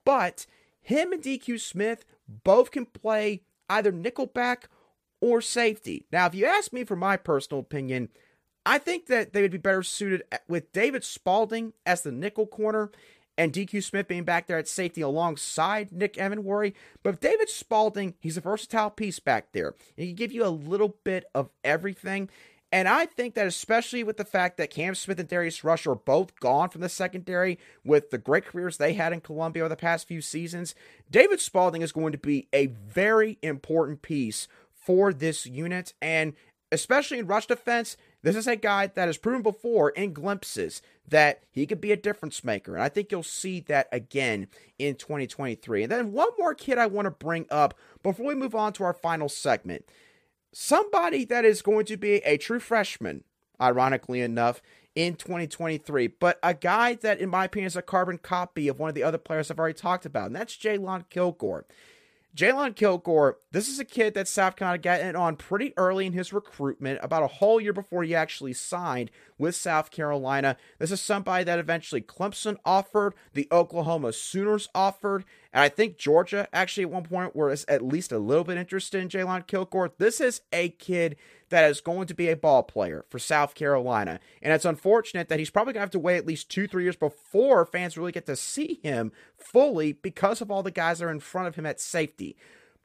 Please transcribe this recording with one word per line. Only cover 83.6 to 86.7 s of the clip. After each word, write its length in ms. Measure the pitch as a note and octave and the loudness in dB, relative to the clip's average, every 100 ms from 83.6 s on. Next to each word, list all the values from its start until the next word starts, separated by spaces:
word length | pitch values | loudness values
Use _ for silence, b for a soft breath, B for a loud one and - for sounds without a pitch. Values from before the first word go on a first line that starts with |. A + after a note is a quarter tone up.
| D3 C#3 B2 A2+ G2 D#2+ b b | 0 2 2 0 -2 -6 b b
And 140 | - | 2
it's 120 | D#3 F3 | 2 2
unfortunate 640 | D#3 F#3+ A3+ A3 F3+ E3 | 0 4 4 4 -6 -2
that 100 | D#3 | -2
he's 100 | D#3 | 0
probably 240 | G3+ A#3+ | 0 0
gonna 80 | A3 | -2
have 80 | G3+ | -4
to 80 | F#3+ | -2
wait 180 | E3 F3 | 2 0
at 100 | D3+ | 0
least 240 | D#3+ - | -6 -6
two, 160 | - | -4
three 160 | G3 | -2